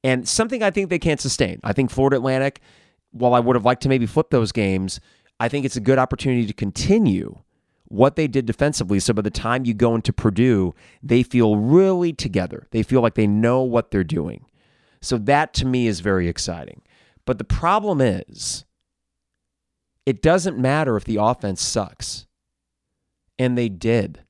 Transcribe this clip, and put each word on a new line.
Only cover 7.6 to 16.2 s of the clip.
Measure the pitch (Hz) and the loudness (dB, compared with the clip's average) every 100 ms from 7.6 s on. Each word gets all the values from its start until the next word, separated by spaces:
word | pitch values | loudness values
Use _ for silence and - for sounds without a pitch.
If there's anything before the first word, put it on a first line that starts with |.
| _ _ | _ _
what | _ 104 135 | _ 2 2
they | 151 151 | 2 -2
did | 131 | -2
defensively. | 117 - 147 143 92 101 | -2 -2 -2 -2 -2 0
So | - | 0
by | 107 | -2
the | 104 | -2
time | - 113 123 | -6 -4 -2
you | 120 | -2
go | 107 117 | 0 2
into | 113 - | 2 -2
Purdue, | - 110 95 127 107 92 - - _ | 0 0 2 2 2 0 -4 -20 _
they | 147 120 | 0 2
feel | 120 123 113 104 | 2 2 4 2
really | 110 165 190 185 175 | 4 4 4 2 -2
together. | 147 - - 87 - - | -4 -4 -4 -4 -10 -6
They | 117 | -4
feel | 110 131 | 2 2
like | 117 | 2
they | - 104 | 2 2
know | 104 117 127 | 2 2 2
what | 131 117 - | 2 0 0
they're | 101 | -2
doing. | 85 - 73 57 _ _ _ _ _ _ | -2 -4 -6 -10 _ _ _ _ _ _
So | - 120 | -6 -4
that | 104 143 156 | 2 2 2
to | - | -2
me | 131 127 117 | -2 0 0
is | 87 | -2
very | 98 95 | 0 0